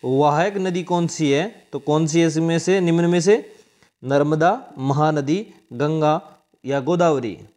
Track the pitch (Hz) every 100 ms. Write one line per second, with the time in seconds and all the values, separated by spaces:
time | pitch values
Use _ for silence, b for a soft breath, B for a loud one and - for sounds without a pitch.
0 | 123 131 147 147 185 202 185 180 170 175
1 | 170 - 151 139 190 - _ 143 - 151
2 | 160 165 165 156 165 165 165 190 175 170
3 | 170 175 170 220 - b b b b _
4 | 127 139 147 156 165 233 - - 135 139
5 | 156 151 139 170 214 B _ 120 147 160
6 | 151 156 - - _ _ 123 139 131 175
7 | 175 143 120 87 101